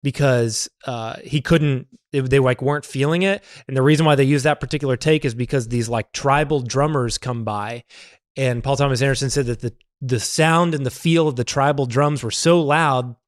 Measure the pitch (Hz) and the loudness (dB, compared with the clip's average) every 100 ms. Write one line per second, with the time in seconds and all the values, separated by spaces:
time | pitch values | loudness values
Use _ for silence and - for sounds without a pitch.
0 | 143 - 143 123 117 107 - _ - 120 | -6 0 2 2 0 -2 -8 _ -12 -10
1 | 113 - - 151 - 170 147 131 - - | -10 -12 -6 -6 0 2 2 -2 -6 -20
2 | _ 143 131 135 127 127 131 147 - 135 | _ -4 0 2 2 0 -2 -4 -6 -4
3 | 143 170 190 202 - - - 131 131 151 | 0 0 0 -2 -6 -20 -6 2 4 4
4 | 160 143 139 143 139 147 131 151 139 127 | 4 4 4 4 2 -2 -2 -4 -2 -2
5 | - 156 147 117 123 139 113 120 113 117 | 2 0 0 -4 -4 -2 -2 -4 -2 -4
6 | 110 - 139 139 151 151 120 127 147 151 | -4 -6 0 0 2 -2 -2 -2 0 0
7 | 120 - - 120 110 104 104 120 - - | -2 -4 -6 -6 -6 -6 -8 -10 -16 -20
8 | - _ _ - 135 120 135 139 143 127 | -20 _ _ -4 -2 0 -2 0 2 2
9 | 139 131 135 139 123 117 120 - _ _ | 0 0 -2 -2 -2 -2 -6 -10 _ _
10 | 131 123 - - 156 165 175 156 131 - | -4 -2 -2 0 2 4 2 0 -4 -2
11 | 170 165 156 123 120 - 139 143 131 120 | 0 2 2 0 -4 0 0 0 0 2
12 | 147 147 113 - 160 175 151 147 160 131 | 0 0 -4 -2 4 4 4 2 2 0
13 | 123 117 | -2 -10